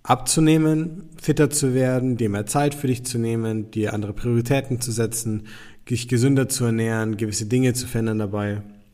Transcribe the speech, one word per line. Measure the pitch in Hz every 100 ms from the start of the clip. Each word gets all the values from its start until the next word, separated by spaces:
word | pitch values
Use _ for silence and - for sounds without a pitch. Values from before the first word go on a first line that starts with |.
abzunehmen, | - 127 - - 156 160 156 156 165 160 - -
fitter | - 143 147
zu | - 135 127
werden, | 127 127 127 117
dir | 110
mehr | 101 104
Zeit | 147 143
für | 143 127
dich | 123
zu | 123 120
nehmen, | 117 113 113 107 107
dir | 110 104
andere | 107 101
Prioritäten | 104 120 120 117 139 131 120
zu | -
setzen, | 113 113 - 113 107 - - - - -
dich | 120 -
gesünder | 123 135 135 131
zu | - 120
ernähren, | 113 113 113 110 107
gewisse | 110 104 107
Dinge | 127 127
zu | 120 -
verändern | 117 113 110
dabei. | 104 104 104 101 - - _